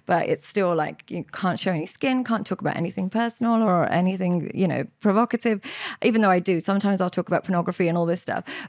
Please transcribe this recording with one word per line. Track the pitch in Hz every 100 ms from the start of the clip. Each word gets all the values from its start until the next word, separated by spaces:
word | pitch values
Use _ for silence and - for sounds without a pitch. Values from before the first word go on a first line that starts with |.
But | - 175 -
it's | - -
still, | 208 180
like, | 160 147 - -
you | 175 -
can't | - 180 151
show | 190
any | 165 165
skin, | - 269 254
can't | 240 220 -
talk | 190
about | 147 -
anything | 170 190 185
personal | 220 233 - 233 226
or | 214 175 -
anything, | 170 185 190 180 175 -
you | - 180
know, | 127 - _
provocative, | 208 202 233 233 233 202 - - - -
even | 247 220
though | 202
I | 180
do. | 190 170
Sometimes | 196 196 202 190
I'll | 180
talk | - -
about | 175
pornography | - 175 175 175 170
and | 170
all | 170
this | 170
stuff. | - - - -